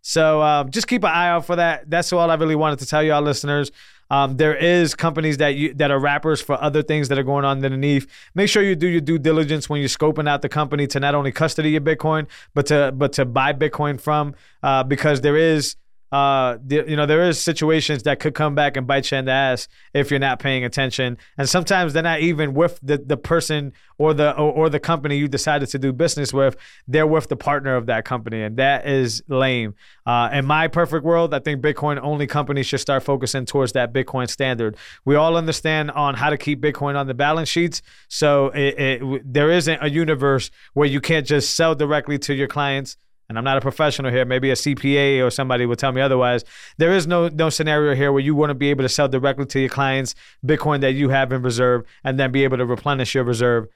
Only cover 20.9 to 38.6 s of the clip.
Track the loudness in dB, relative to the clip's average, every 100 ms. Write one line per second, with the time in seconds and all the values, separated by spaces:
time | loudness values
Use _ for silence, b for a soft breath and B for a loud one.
20.9 | -2 -4 -6 b b -2 0 0 0 2
21.9 | 0 0 0 0 0 -2 2 0 0 -4
22.9 | -4 -2 -4 0 0 0 -4 -4 b b
23.9 | 0 2 4 2 2 0 2 0 0 -2
24.9 | -2 0 -2 -2 -2 0 -2 -2 -2 -4
25.9 | 0 0 0 -2 2 0 0 B B -2
26.9 | 0 2 2 0 -6 -2 -2 0 -2 0
27.9 | -4 -2 -6 -6 -6 -6 0 2 2 0
28.9 | 0 0 -4 -4 0 0 0 -4 -10 b
29.9 | b -2 0 0 0 0 0 2 0 0
30.9 | 0 2 2 2 -2 -4 -2 -2 -2 -4
31.9 | -4 -4 -4 -2 -2 -2 -4 -2 -4 -2
32.9 | -2 0 -2 -2 -4 -2 -2 0 0 0
33.9 | -2 -4 -4 -6 -4 -4 -2 -4 -6 B
34.9 | B 2 4 4 2 -2 -4 -2 -2 -2
35.9 | -2 -2 0 -2 -2 -4 -2 -2 -2 -4
36.9 | -4 -4 -2 0 0 -2 -2 -2 -4 b
37.9 | b b 0 2 4 2 0